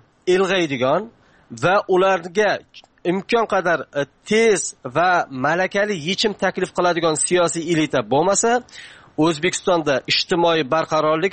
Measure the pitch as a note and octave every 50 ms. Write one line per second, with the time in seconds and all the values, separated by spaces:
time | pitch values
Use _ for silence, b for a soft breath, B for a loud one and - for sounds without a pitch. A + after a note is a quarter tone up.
0 | _ _ _ _ - F#3 F3+ F#3 G3 F3 G3 F#3 E3 D3 C#3 A2+ B2+ C3 D3+ F#3
1 | A3 A#3 _ b b b b b b b A#2 A2+ B2+ F3 F#3+ G#3 - - F#3 F#3
2 | F#3+ F#3+ F#3+ E3+ E3 F#3 E3 G#3 G#3+ F#3+ C#3+ - - _ - - - _ _ _
3 | - - F3+ G3 - - A#3 A#3 G#3+ - G#3+ F#3+ E3 F3+ E3 C#3 C3 _ - C#3+
4 | C#3 _ _ _ _ - G#3+ A3 A3+ A3+ G3 D#3 - - - _ - C3 A#2+ D#3
5 | F3 F#3 F3+ E3 - - C3+ B2+ C3 D3 E3 F3+ F#3 F#3 - G3+ G3+ G#3 G3+ D#3
6 | C#3 F3 G3 - - G#3 G3 - G3 F#3 - F#3+ F3+ - - F#3+ F3+ F3 E3+ E3+
7 | E3 E3 D#3 C#3 - - F3+ F3+ E3+ D#3+ - E3 D#3 E3+ E3+ D#3 D#3 C3+ - C3
8 | G#2+ G#2 C3 C#3+ E3+ F#3+ G3 - A3+ A#3 A#3+ A#3+ - B B B B B B B
9 | B B B - D#3 E3+ D#3+ D3 D#3+ F3+ - - - G3 F3 E3 D3 D3 C3+ -
10 | - - F3 D#3 - - F#3+ E3+ E3+ E3+ E3 D#3+ D3 B2 D#3 D#3+ D#3+ - D#3+ D#3
11 | D3+ D#3 D#3+ D#3+ F3+ G3